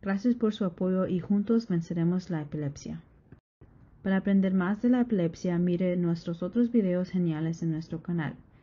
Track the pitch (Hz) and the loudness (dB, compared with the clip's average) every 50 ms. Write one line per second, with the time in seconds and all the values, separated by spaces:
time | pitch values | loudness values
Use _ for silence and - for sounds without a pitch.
0 | - 196 190 196 196 247 240 240 - 214 214 - 214 185 170 - 190 185 185 185 | -4 -4 -4 0 0 0 0 2 0 -2 -2 0 -4 -4 -2 -2 -2 0 0 0
1 | 185 170 175 180 170 - 208 202 202 - 233 226 226 - 185 170 165 - 170 170 | 0 0 0 -4 0 0 0 0 2 2 2 0 2 0 -2 -2 -2 -2 -2 0
2 | 165 170 180 185 175 - 180 160 151 147 - 151 147 143 147 - - 233 - 165 | 0 2 2 0 -2 -4 -6 -6 -6 -6 -6 -6 -6 -6 -6 -8 -12 -12 -12 -12
3 | - _ - - _ _ - - _ _ _ _ - - - - - - - - | -14 _ -20 -20 _ _ -20 -20 _ _ _ _ -20 -20 -20 -20 -20 -20 -20 -10
4 | - 196 190 190 190 196 196 196 190 190 185 190 180 180 208 208 - 247 247 254 | -4 0 0 0 2 4 4 4 4 4 2 2 2 0 -2 0 2 2 4 4
5 | 240 247 226 190 170 165 165 - - 185 175 170 175 180 175 175 185 180 180 180 | 4 2 2 2 2 0 -2 -2 -2 0 0 2 2 2 2 2 2 0 2 2
6 | 175 175 170 170 - - 170 170 - 180 185 233 240 233 240 240 202 185 180 180 | 2 0 0 -2 -2 -6 -6 -6 -6 -4 0 0 0 2 4 2 2 2 0 0
7 | 185 185 - 185 180 170 156 151 160 160 165 170 - 165 160 156 165 - - 165 | -2 -2 -2 0 0 0 0 0 -2 -4 -4 -2 -2 -2 -2 -4 -6 -8 -10 -10
8 | - - 175 170 156 143 - - - - _ - | -6 -4 -4 -4 -4 -4 -6 -10 -20 -20 _ -20